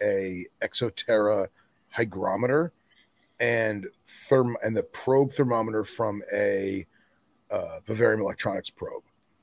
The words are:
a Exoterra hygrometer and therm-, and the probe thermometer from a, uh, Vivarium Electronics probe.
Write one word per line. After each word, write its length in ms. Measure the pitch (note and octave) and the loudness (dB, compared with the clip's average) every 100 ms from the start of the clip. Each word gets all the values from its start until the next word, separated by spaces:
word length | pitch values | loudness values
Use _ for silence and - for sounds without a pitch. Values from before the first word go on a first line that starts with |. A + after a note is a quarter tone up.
a 440 | G#2 G2 F#2+ F2+ F2 _ | 0 0 -2 -6 -10 _
Exoterra 880 | G#2+ - A#2 - - A2 G#2 G#2 F#2 _ _ _ _ - | -6 -2 -4 -4 0 2 4 2 0 _ _ _ _ -4
hygrometer 760 | A2+ F#2+ G2 G2 B2 D3 E3+ - _ _ _ _ _ _ | -4 -2 -2 0 2 2 0 -6 _ _ _ _ _ _
and 500 | A#2+ A#2 A2 G#2 F#2+ - - | 0 2 0 -2 -8 -16 -16
therm-, 480 | - - C3 B2 A#2+ | -12 2 4 4 0
and 140 | A2+ A2+ | -2 -2
the 60 | |
probe 500 | - - - C3+ C3+ | -2 -4 4 4 4
thermometer 520 | - B2+ A#2 A2+ A2 | 2 2 2 0 -2
from 380 | G#2 - A2 G#2 - | -4 -2 -2 -4 -4
a, 540 | G#2 G2+ G2 G2 F#2+ F#2+ _ _ _ _ _ _ | 0 2 2 0 -4 -8 _ _ _ _ _ _
uh, 300 | G2 E2+ - - | -6 -6 -10 -6
Vivarium 340 | A2 A2+ A2 | 2 4 4
Electronics 480 | G2 - G#2+ G2 - | -2 -4 -4 -4 -8
probe. 340 | - F2+ - - _ _ _ | -12 -10 -10 -16 _ _ _